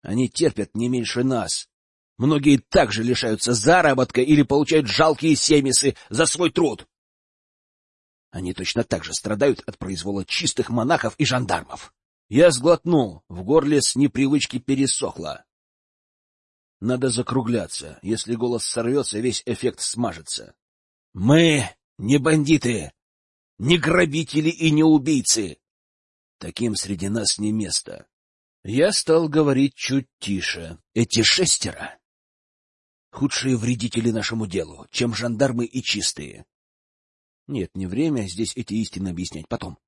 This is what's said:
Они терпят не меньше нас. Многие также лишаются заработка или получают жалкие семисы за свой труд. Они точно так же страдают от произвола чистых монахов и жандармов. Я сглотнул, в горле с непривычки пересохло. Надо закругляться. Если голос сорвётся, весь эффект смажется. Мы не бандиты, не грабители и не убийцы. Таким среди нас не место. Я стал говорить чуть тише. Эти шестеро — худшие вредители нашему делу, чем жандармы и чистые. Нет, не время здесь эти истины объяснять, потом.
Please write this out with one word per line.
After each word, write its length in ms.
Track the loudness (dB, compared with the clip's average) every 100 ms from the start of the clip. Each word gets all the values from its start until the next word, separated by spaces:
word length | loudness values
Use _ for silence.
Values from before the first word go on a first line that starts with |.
Они 260 | -4 -2 -2
терпят 460 | 0 0 0 -6
не 140 | -4 -2
меньше 340 | -2 -2 -2
нас. 460 | 0 0 -2 -8 -10 _ _ _ _ -2
Многие 420 | 2 4 6 4
также 440 | _ 2 4 0
лишаются 500 | 0 0 0 -2 0
заработка 680 | 2 4 6 6 2 2 2
или 220 | 4 4
получают 460 | 6 2 4 2 2
жалкие 480 | 2 2 4 2 2
семисы 600 | 6 4 4 2 0 -2 -8
за 180 | 0 0
свой 240 | 2 0
труд. 360 | 2 0 -2 -14 _ _ _ _ _ _ _ _ _ _ _ _ _ _
Они 220 | -10 -8
точно 320 | -6 -4 -4
так 200 | -2 -4
же 100 | -4
страдают 460 | -8 -6 0 0 0 -6
от 120 | -12
произвола 460 | -10 -8 -6 -6
чистых 440 | -6 -4 -4 -4 -2
монахов 460 | -2 0 0 -2 -2
и 60 |
жандармов. 720 | 0 0 -2 -4 -6 -18 -20 _ _ _ _
Я 220 | 6 6
сглотнул, 720 | 6 2 2 4 2 2 -6 _
в 140 | -12
горле 380 | 2 2 4 2
с 140 | 2
непривычки 640 | 2 0 2 0 0 -2 -6
пересохло. 880 | -2 0 0 0 -6 -8 -10 -12 _ _ _ _ _ _ _ _ _ _ _ _ _ _
Надо 280 | -4 0 0
закругляться. 920 | -2 -2 -2 0 -2 -4 -12 -14 -12
Если 320 | -6 -4 -4
голос 300 | -4 -2 -2
сорвётся, 560 | -4 -4 0 -2 -2 -4
весь 220 | -4 -4 -6
эффект 340 | -4 -4 -4
смажется. 760 | -8 -4 -6 -6 -12 -12 -12 _ _ _ _ _ _
Мы 560 | -2 4 6 6 2 -2 -10 _ _
не 220 | 0 2
бандиты, 720 | 4 2 4 2 2 -4 -8 _ _ _ _ _ _ _
не 180 | 0 2
грабители 760 | 2 2 2 -2 -2 0 -2
и 200 | 0 2
не 140 | 4
убийцы. 720 | 6 4 2 0 0 -2 -2 -10 _ _ _ _ _ _ _ _
Таким 380 | -14 -6 -4 -4
среди 320 | -6 -6 -4
нас 300 | -2 -2 -2
не 140 | -4
место. 540 | -4 -4 -6 -8 -18 -20 _ _ _ _ _
Я 280 | -6 0 2
стал 360 | 0 2 2 2
говорить 460 | 2 2 2 0
чуть 340 | -2 -4 -4 -4 _
тише. 600 | -6 -4 -4 -8 -10 -16 _
Эти 280 | -2 0 2
шестеро — 760 | 2 2 0 0 -4 -8 -14 -16 _ _ _ _ _ _ _ _ _ _ _
худшие 460 | -4 -4 -2 -2 -2
вредители 540 | 0 -2 -2 -2 -2
нашему 360 | -2 -4 -4 -4
делу, 400 | -4 -6 -12 -12
чем 240 | -4 -2
жандармы 500 | -2 -4 0 0 0
и 180 | -4 -6
чистые. 640 | -4 -4 -4 -6 -14 -18 -20 _ _ _ _ _ _ _ _ _ -10
Нет, 280 | -6 -6
не 120 | -6 -6
время 420 | -2 0 -2 -4
здесь 240 | -6 -6 -6
эти 180 | -6
истины 340 | -4 -4 -6 -8
объяснять, 400 | -6 -8 -10 -10
потом. 300 | -10 -10 -16